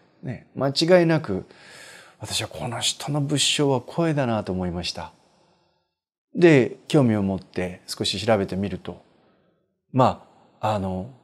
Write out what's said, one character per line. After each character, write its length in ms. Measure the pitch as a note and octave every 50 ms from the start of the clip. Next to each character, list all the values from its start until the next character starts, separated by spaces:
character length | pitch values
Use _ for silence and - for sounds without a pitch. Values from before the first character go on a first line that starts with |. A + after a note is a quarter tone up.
| _ _ _ _ -
ね、 240 | C3 A2 D#2+ - _ -
間 140 | A#2+ B2+ C#3
違 360 | C3+ - E3+ E3 F#3 F3+ E3+
い 20 |
な 140 | E3 D#3+ D3+
く、 240 | - - G2 F#2 - - - - - - - - - - - - - - - _
私 220 | - - - - A2
は 60 | -
こ 200 | - - D3 B2
の 120 | A#2 A2+
人 320 | A2+ - - - - - C#3+
の 80 | D3+
仏 220 | C#3 C#3+ D3+ C3+ -
性 280 | - - - D3 C#3
は 100 | C3+ B2
声 340 | - - - - E3+ E3 D3+
だ 120 | D3 C3+
な 180 | A#2+ A2+ G#2+ G2
と 80 | - F#2
思 140 | F#2 F#2
い 40 | F2+
ま 120 | E2+ F2+ F2
し 100 | - -
た。 200 | F2 E2 - - _ _ _ _ _ _ _ _ _ _ _ _ _ _ _ _ _ _ _ _ _ _ _ -
で、 420 | - F3 E3+ D#3 C3 A2+ - - - _ -
興 160 | - D#3 C3
味 120 | A#2 G#2+
を 60 | G#2+ G2
持 140 | F#2+ F#2+
っ 40 | F#2
て 420 | - - - F#2 F2+ F2+ F#2 - -
少 180 | - - - A2
し 140 | - - F#2+ G2+
調 140 | A2+ A2 G2+
べ 80 | G2
て 100 | F#2 F#2
み 120 | F#2 G2+ G2
る 100 | F#2+ E2+
と、 240 | - - F2 - - _ _ _ _ _ _ _ _ _ _ _ _ _ _ _ _ _ -
ま 340 | C3 B2+ G#2 F2+ - - - _ _ _ _ _ _
あ、 140 | - G#2+ G#2+
あ 40 | G2+
の、 320 | F#2+ F#2+ F#2 F#2+ F#2+ B2+ - -